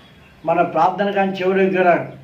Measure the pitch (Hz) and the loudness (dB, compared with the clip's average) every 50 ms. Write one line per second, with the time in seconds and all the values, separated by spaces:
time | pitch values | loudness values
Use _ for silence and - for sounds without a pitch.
0 | - - - - - - - - - 165 170 175 165 143 151 156 165 180 175 185 | -20 -20 -20 -20 -20 -20 -20 -10 -4 -2 0 0 0 0 2 0 0 0 0 0
1 | 202 202 202 196 190 190 190 185 180 185 190 190 190 185 180 185 180 175 165 151 | -4 -2 0 -2 -2 -2 -2 -2 -2 0 2 2 0 0 2 2 2 2 2 2
2 | 139 - - - | -2 -8 -14 -20